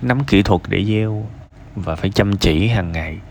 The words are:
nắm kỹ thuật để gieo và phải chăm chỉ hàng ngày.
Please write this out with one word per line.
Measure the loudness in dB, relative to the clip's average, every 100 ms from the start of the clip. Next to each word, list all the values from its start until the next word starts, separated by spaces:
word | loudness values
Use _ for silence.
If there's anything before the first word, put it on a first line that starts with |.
nắm | -2 -2
kỹ | 2 4
thuật | 4 2 0
để | -2 0
gieo | 0 0 -4 -8 -12 -20 -20 -14 -8
và | -6 -4
phải | 0
chăm | 2 2 2
chỉ | 2 2 2
hàng | 0 -2
ngày. | -4 -6 -10 -14